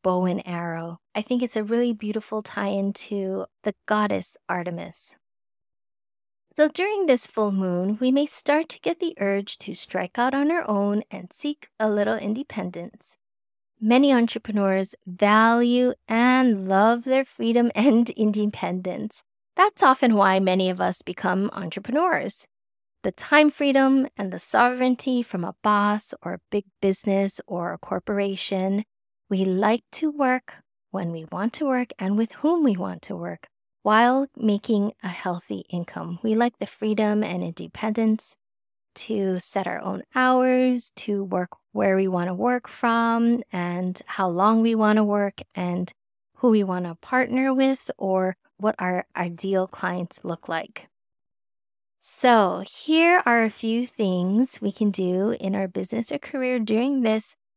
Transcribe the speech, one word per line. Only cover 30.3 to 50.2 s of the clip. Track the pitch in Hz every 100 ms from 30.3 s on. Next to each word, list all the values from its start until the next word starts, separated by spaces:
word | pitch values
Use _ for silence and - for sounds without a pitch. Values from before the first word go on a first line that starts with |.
| 254 - - _ _ _
when | 190 170
we | 165 160
want | 175 226
to | - 285
work | 254 247 -
and | 190 208
with | 233
whom | - 302 339 277
we | 180
want | 190 175
to | - 180
work, | 170 170 - _ _ _
while | 208 214 240 262 277 -
making | 220 202 - 208 208 -
a | 180
healthy | 175 185 175 - 202 -
income. | 175 170 175 170 175
We | 220 220
like | 240 -
the | 202
freedom | - 214 214 214 208
and | 208 180
independence | 175 - - - 220 214 220 220 - - _ _ _ _ _
to | - - 214 190 180
set | - 196 180
our | -
own | 185 190 -
hours, | 262 254 254 254 254 254 247 - -
to | - 202
work | 196 185 175 - _
where | 214 202 190
we | 190
want | 180 175
to |
work | 180 240 247 -
from, | - 233 233 233 226 233 240 -
and | 185 175 175 185 185 -
how | - 185
long | 170 208 226
we | 226 220
want | 214 214
to |
work, | 208 208 202 - - -
and | 180 175 180 - _ _ _ _
who | 254
we | 214
want | 190 180 175
to | 165
partner | - 254 - 254 269
with, | 262 269 269 - -
or | 196 185 185 - _ -
what | 208 -
our | 180 180 - -
ideal | 175 170 196 196 185
clients | - 180 180 175 -